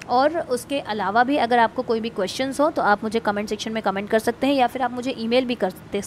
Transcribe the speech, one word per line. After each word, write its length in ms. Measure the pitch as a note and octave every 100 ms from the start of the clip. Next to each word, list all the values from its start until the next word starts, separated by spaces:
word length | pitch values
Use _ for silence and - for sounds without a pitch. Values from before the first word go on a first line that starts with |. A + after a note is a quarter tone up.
| -
और 280 | B3 D4 E4
उसके 400 | - B3 - C#4
अलावा 440 | - G#3+ F#3+ A3+
भी 140 | B3 D4
अगर 220 | A#3 A#3+
आपको 220 | A3+ B3+
कोई 180 | A#3+ A3+
भी 100 | A3
questions 500 | - F#3 - C4+ C4
हो 100 | D4
तो 120 | -
आप 220 | F3+ G#3
मुझे 160 | A3 A3
comment 300 | G#3+ G3+ G#3
section 220 | G#3+ A3+
में 100 | A3
comment 260 | G#3+ F#3+ G3+
कर 100 | A3
सकते 280 | A#3 A#3 C4+
हैं, 60 |
या 140 | C#4 A#3+
फिर 140 | B3+
आप 100 | B3
मुझे 240 | B3 B3+ -
email 280 | A3+ B3 B3
भी 100 | A#3+
कर, 180 | G3+ - - G3+